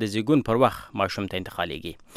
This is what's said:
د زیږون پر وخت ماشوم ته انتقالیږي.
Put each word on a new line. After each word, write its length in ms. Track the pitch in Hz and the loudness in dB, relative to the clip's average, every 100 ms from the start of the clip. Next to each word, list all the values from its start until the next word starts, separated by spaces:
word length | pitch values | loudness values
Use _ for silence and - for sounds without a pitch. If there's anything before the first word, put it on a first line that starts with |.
د 100 | 110 | 0
زیږون 300 | 107 110 151 117 | 0 4 4 4
پر 100 | 117 | 4
وخت 360 | 127 - - 104 | 4 2 -8 -2
ماشوم 280 | 98 - 98 | -2 -2 -6
ته 100 | 92 | -6
انتقالیږي. 540 | 92 - 87 71 82 - - | -6 -4 -4 -4 -10 -12 -18